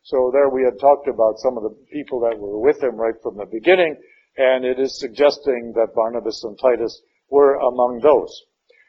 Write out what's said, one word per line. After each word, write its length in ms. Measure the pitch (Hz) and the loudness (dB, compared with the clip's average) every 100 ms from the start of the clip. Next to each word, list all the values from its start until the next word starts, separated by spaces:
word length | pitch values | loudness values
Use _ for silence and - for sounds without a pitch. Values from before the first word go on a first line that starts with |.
so 280 | - 135 127 | -6 -2 0
there 180 | 135 139 | 2 0
we 140 | 131 | 2
had 160 | 127 123 | -2 2
talked 280 | 139 143 139 | 2 4 0
about 320 | 113 110 107 | 0 0 0
some 180 | 131 120 | -4 -4
of 60 | |
the 120 | 107 - _ | -10 -12 _
people 280 | 151 135 127 | -12 -8 -4
that 160 | 117 110 | -4 -4
were 220 | 101 107 | -8 -2
with 220 | 131 147 | 0 0
him 140 | 131 110 | -2 -2
right 240 | 113 113 | -6 -4
from 140 | 120 101 | -10 -10
the 80 | 98 | -12
beginning. 540 | 113 113 185 165 143 _ _ _ - | -4 2 2 2 -4 _ _ _ 0
And 280 | 131 131 127 | 0 2 -2
it 140 | 127 | -2
is 200 | 135 - | -4 -6
suggesting 720 | 135 110 147 139 143 123 117 110 | -12 2 2 2 0 -2 -4 -2
that 200 | 110 - | -2 0
Barnabas 480 | 113 120 110 - | -2 -2 -6 -8
and 160 | 113 98 | -12 -2
Titus 420 | 131 117 113 - _ _ - | 0 2 -2 -8 _ _ 0
were 260 | 143 139 139 | 4 4 4
among 440 | 131 123 123 120 | -2 0 -2 2
those. 420 | 139 127 85 - _ _ _ _ | 4 4 0 -14 _ _ _ _